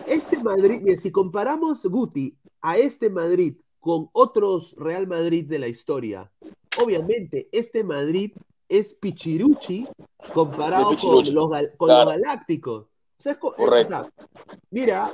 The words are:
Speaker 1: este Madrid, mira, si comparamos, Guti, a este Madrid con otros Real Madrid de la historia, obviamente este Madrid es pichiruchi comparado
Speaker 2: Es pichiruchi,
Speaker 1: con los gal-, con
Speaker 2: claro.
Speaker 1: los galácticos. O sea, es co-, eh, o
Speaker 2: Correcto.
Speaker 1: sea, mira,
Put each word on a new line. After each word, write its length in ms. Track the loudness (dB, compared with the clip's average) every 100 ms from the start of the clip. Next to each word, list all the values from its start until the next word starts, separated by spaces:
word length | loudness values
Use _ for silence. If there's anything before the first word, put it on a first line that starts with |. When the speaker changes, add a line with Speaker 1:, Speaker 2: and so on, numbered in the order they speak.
| -2
Speaker 1:
este 300 | -2 0 -2
Madrid, 420 | 0 2 2 2
mira, 180 | 0 0
si 120 | 0
comparamos, 720 | 0 0 -2 -2 0 -2 -2 -2
Guti, 520 | -2 -2 -4 -8 -10 _ _
a 160 | -2 2
este 320 | 0 0 -2
Madrid 460 | 0 0 0 0 -4 _ _
con 300 | -4 -4 -2
otros 640 | 2 2 4 0 -2 -6 -10
Real 300 | -8 -6 -4
Madrid 380 | -2 0 -2 -2
de 120 | -6
la 80 | -6
historia, 640 | -8 -6 -6 -6 -10 -14 _ -20 -20 _ -2
obviamente 680 | 0 0 -2 -4 -4 -10 -6
este 320 | -6 -4 -4
Madrid 480 | -4 -4 -2 -2 -4 -10 _ _ _
es 260 | -2 -2 -6
pichiruchi 920 | -8 -8 -6 2 4 2 0 -8 -8 -14 -20 _ -6
comparado 560 | -2 0 -2 -2 2 2
Speaker 2:
Es 60 | 2
pichiruchi, 280 | 4 4 4
Speaker 1:
con 80 | 0
los 140 | 0
gal-, 260 | -2 -4 -2
con 100 | 6
Speaker 2:
claro. 220 | 8 6
Speaker 1:
los 100 | 2
galácticos. 640 | -2 -4 -4 -6 -6 -10 -14 _ _ _
O 40 |
sea, 100 | -8
es 40 | -6
co-, 160 | -8
eh, 80 | 0
o 20 |
Speaker 2:
Correcto. 240 | 4 4 4
Speaker 1:
sea, 220 | -2 -10 _ -20 -20 -20 -20 _
mira, 340 | -2 0 0 -2